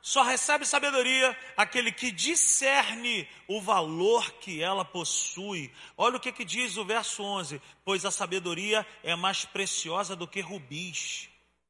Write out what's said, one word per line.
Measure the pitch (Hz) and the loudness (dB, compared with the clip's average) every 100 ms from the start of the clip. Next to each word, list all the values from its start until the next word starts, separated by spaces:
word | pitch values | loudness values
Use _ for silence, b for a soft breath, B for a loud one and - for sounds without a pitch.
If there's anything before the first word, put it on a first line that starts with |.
só | - 277 | 0 4
recebe | 247 254 - 294 294 | 4 4 4 2 4
sabedoria | 285 285 269 247 262 262 233 B B | 2 4 2 4 6 4 2 B B
aquele | 208 247 233 | 2 4 0
que | - 247 | 0 -4
discerne | 175 220 330 - - 269 277 - 226 240 220 156 B B | -2 0 2 4 4 4 4 2 -2 -2 -2 -4 B B
o | 208 | -6
valor | 190 202 160 160 190 233 226 - | 2 2 2 0 4 4 2 -8
que | - 160 | -10 -4
ela | 170 196 185 | -2 -2 -2
possui. | 180 160 - - - 196 185 135 B B B | -4 -4 -2 -4 -6 -6 -6 -8 B B B
Olha | 220 240 | 0 0
o | |
que | 254 | -6
que | 220 202 | -8 -6
diz | 196 247 190 | -2 -2 -4
o | 190 | -2
verso | 226 208 - | -2 -2 -6
onze. | 202 196 156 147 B B | -4 -4 -4 -10 B B
"Pois | - 190 196 | -2 -2 0
a | |
sabedoria | - 190 190 175 165 202 214 202 B | -4 -4 -4 -4 -4 0 0 -2 B
é | 151 170 | -4 -2
mais | 185 190 | 0 -2
preciosa | - 196 196 - 165 180 185 185 | -4 -4 -2 -4 -2 -2 -2 -6
do | 175 | -8
que | 196 | -6
rubis." | 170 196 131 147 180 156 - - - _ _ _ | -8 -10 -10 -10 -8 -6 -6 -8 -12 _ _ _